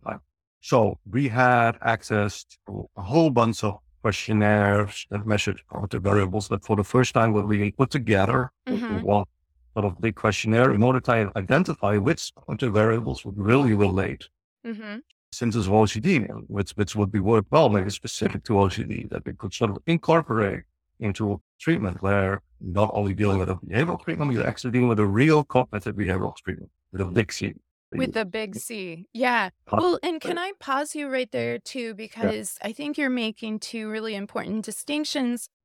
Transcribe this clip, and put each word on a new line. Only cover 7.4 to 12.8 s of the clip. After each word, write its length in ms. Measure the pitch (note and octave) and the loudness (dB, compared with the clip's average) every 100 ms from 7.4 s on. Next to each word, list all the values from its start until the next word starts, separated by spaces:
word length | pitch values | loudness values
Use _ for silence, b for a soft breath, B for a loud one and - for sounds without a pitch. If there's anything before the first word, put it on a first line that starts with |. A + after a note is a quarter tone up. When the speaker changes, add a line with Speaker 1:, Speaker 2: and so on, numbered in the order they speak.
| G2+ | 0
Speaker 1:
being 240 | G#2 G#2 | 0 0
put 180 | - C3 | 0 0
together 640 | D3 A2+ G2 G2 B2+ B2+ _ - | 0 2 2 4 2 -2 _ -6
into 180 | G#3+ A#3 | -4 -4
Speaker 2:
Mm-hmm. 160 | G2+ | -4
Speaker 1:
one 240 | - G#2 G2+ _ _ _ _ | 2 0 0 _ _ _ _
sort 120 | - G2+ | -4 -4
of 160 | E2+ | -2
big 140 | A2+ - | -4 0
questionnaire 580 | G#2+ G2+ A2 A2+ B2+ | 0 0 2 4 4
in 100 | A2+ | 6
order 160 | A#2+ B2+ | 4 2
to 320 | B2 A#2 G2+ - | 2 2 2 -2
identify 640 | F#2 C3+ F#3 - G2+ G#2 | 2 2 2 0 0 2
which 340 | G2+ E3 - - | 2 -2 -6 -14
cognitive 380 | - C#3+ B2+ | -10 -4 0
variables 500 | G#2 | 2